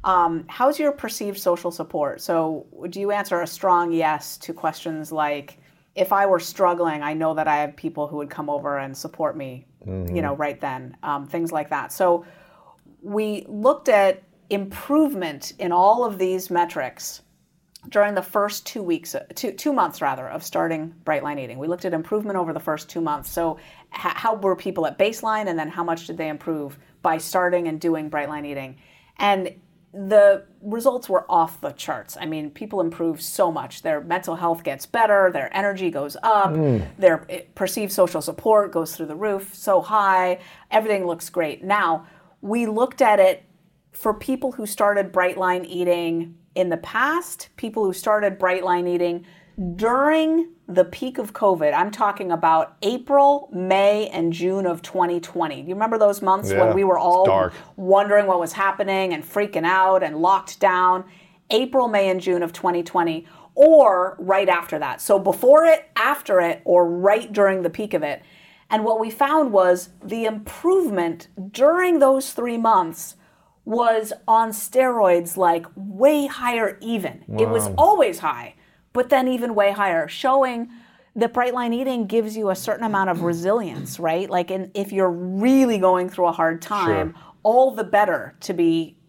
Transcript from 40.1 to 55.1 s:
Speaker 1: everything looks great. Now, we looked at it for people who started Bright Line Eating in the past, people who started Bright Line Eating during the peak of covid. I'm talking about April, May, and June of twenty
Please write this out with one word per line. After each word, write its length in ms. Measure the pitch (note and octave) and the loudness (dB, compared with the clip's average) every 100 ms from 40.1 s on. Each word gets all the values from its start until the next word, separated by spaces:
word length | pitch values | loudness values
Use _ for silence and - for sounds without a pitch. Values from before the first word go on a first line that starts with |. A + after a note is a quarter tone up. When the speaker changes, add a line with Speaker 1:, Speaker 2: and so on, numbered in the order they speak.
| F#3 F3+ F#3 - - _ | 2 0 -4 -8 -20 _
Speaker 1:
everything 340 | A3 G#3+ G3 F3+ | -2 0 -2 -4
looks 220 | E3+ - F3+ | -6 -6 -4
great. 200 | D#3 C#3+ F#3 G#3 | -4 -6 -2 0
Now, 120 | F3+ C4 - - _ _ | 0 -2 -6 -20 _ _
we 240 | G3+ A#3 A3+ G#3+ | -6 -4 -2 -2
looked 220 | B3 - | -2 2
at 160 | A#3+ G3+ | 4 6
it 220 | F#3+ F#3 _ _ _ _ _ | 4 2 _ _ _ _ _
for 220 | - A3 | -6 -4
people 380 | G#3+ - C4 C4 | -4 -6 -4 -4
who 120 | B3 G#3 | -6 -10
started 460 | - G3+ G3+ F#3+ | 0 2 2 0
Bright 240 | F#3 F3+ F#3 | 0 0 0
Line 280 | F#3 F3+ F3 F3+ | -2 -2 -4 -2
Eating 580 | F3 F3 E3+ E3 E3+ - _ | 0 0 0 -4 -6 -14 _
in 160 | F#3 F3+ | -4 -2
the 80 | E3 | -2
past, 680 | - A3 C4+ E4+ - - - - | -4 -2 0 -2 -6 -14 -16 -10
people 280 | A3+ A3 | -6 -2
who 80 | G3 | -2
started 460 | F#3 A3+ G#3+ G3+ G3 | -2 0 2 2 0
Bright 260 | F#3 F#3 | 0 0
Line 220 | F#3 F3+ F3 | 0 0 0
Eating 300 | F3 F3 F3 - - _ - F3+ F3 | 0 0 -2 -10 -20 _ -10 -8 -2
during 720 | A3+ B3+ D4 D#4+ D#4 E4 E4 - - | 0 2 2 2 2 0 -2 -10 -2
the 180 | F#3 | 2
peak 340 | C#4 - B3+ B3+ | 2 -2 -8 -6
of 140 | G#3+ | -10
covid. 400 | - G3+ F3+ D3+ | 0 2 4 2
I'm 160 | D#3+ G3 | 2 -2
talking 420 | G#3 G#3 G3+ F#3 | 0 -2 -2 -4
about 440 | E3 E3 D#3+ D#3+ _ | 0 4 4 2 _
April, 640 | G#3 B3 B3 C#4 C#4 C#4+ - | -4 -4 2 4 6 4 -4
May, 560 | F3+ F#3 F#3+ G3+ G#3 G#3+ | -6 0 4 4 2 -2
and 240 | E3+ E3+ | -2 -2
June 320 | E3+ F3 G3 F#3 | 0 -2 0 -2
of 140 | E3+ | -4
twenty 400 | - F#3 F3 | -6 -2 -2